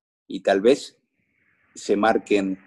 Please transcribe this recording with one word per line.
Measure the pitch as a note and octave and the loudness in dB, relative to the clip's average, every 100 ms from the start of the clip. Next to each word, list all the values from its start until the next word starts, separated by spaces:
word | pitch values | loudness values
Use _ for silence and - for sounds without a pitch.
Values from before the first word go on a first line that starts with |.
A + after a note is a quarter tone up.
| _ _ - | _ _ -14
Y | G#2 | -6
tal | - G2 | 0 2
vez | A2 C#3+ - _ _ _ _ _ _ _ _ | 2 2 -2 _ _ _ _ _ _ _ _
se | - - G2+ | -12 -4 0
marquen | A2 A2+ - G#2 F#2+ F#2+ | 2 0 0 -2 -2 -8